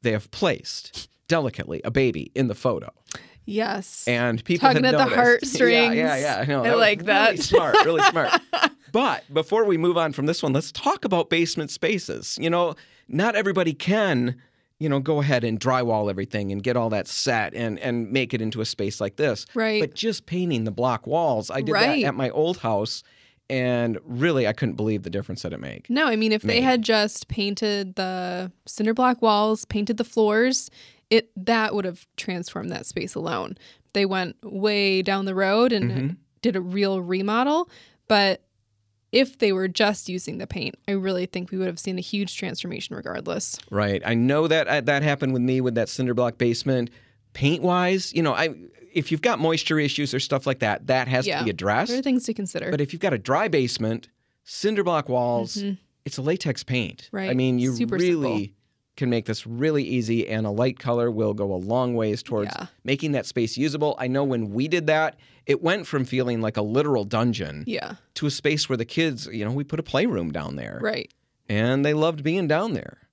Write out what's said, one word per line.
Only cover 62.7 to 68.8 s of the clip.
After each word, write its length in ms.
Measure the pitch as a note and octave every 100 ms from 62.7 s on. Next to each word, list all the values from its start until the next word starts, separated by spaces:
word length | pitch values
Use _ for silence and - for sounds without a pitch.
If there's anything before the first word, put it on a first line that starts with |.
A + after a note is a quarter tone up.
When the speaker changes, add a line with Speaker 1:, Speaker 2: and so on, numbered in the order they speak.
| _
Speaker 1:
making 280 | - C#3 D#3+
that 140 | C#3 -
space 300 | - A2+ -
usable. 380 | D3 D3 D3 -
I 80 | B2+
know 160 | C3
when 280 | C#3 B2 G#2+
we 160 | G#2 C#3+
did 180 | F3 D#3
that, 300 | D#3 D#3 - _ _ -
it 160 | C#3+
went 240 | E3 G3 E3
from 180 | D3 B2+
feeling 340 | B2+ B2+ A#2
like 160 | A2+ G#2+
a 60 |
literal 420 | G#2 A#2+ D3 C3
dungeon 600 | G2+ A2+ A#2+ A2 D#2+ D2 D2+
Speaker 2:
Yeah. 280 | A3+ - G3+ _
Speaker 1:
to 140 | - D3
a 40 |
space 380 | C#3 D3+ D3+ -
where 80 |
the 80 | B2+